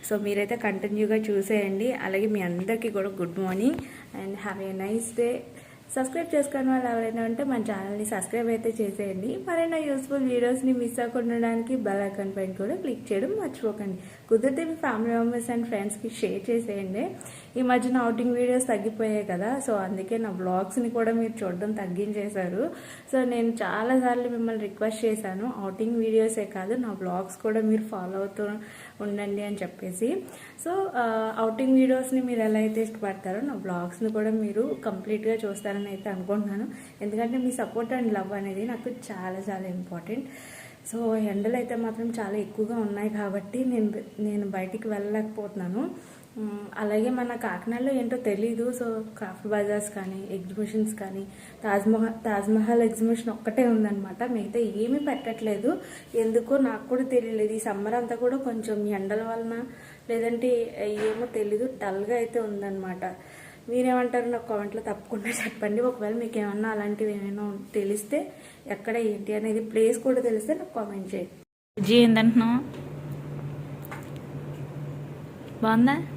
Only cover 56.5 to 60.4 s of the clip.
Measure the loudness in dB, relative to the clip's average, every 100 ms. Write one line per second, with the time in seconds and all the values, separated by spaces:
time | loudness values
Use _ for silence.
56.5 | 4 4 0 -2 0 4 2 2 0 2
57.5 | 0 -2 -2 0 0 0 0 2 2 0
58.5 | -2 -2 0 0 0 0 -2 -2 -4 -4
59.5 | -4 -8 -12 -18 -20 -4 0 0 2